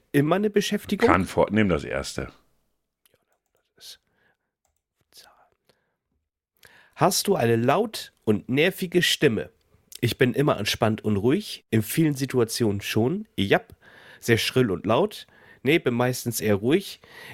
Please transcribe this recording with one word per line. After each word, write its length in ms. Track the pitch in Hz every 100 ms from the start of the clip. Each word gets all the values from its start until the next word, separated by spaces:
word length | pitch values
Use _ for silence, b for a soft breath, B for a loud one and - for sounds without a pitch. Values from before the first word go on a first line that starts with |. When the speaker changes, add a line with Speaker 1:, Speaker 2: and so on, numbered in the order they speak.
| _
Speaker 1:
immer 240 | 143 147 185
eine 140 | 208
Beschäftigung. 580 | 202 - 208 - 196 233
Speaker 2:
Kann 180 | - 90
vor-, 220 | - 80
nimm 180 | 101 104
das 140 | 80 67
erste. 460 | 62 67 - - - _ _ _ _ _ _ _ _ _ _ _ _ _ _ - - _ _ _ _ _ _ _ _ _ _ _ - - _ _ _ _ _ _ _ _ _ _ _ _ _ b b b -
Speaker 1:
Hast 340 | 165 - -
du 60 | 175
eine 220 | 120 117
laut 560 | 120 160 233 - - _ -
und 240 | 104 -
nervige 540 | 131 175 185 185 175
Stimme? 480 | 156 - 147 104 - - _ _ _ -
Ich 160 | 113 -
bin 160 | 123 113
immer 240 | 147 117
entspannt 440 | 104 - 113 110 -
und 120 | 101
ruhig. 480 | 110 175 214 - _
In 120 | 113
vielen 320 | 107 - 160 135
Situationen 680 | 135 127 113 - 113 101
schon. 460 | - - 120 190 214 -
Japp. 380 | 98 160 - - B B B B
Sehr 200 | - 113
schrill 320 | - 131 123
und 140 | 87 101
laut. 400 | 117 208 - - b b b
Nee, 160 | 127 165
bin 160 | 131 120
meistens 460 | 123 127 120 117
eher 160 | 107 101
ruhig. 440 | 110 175 - - B B B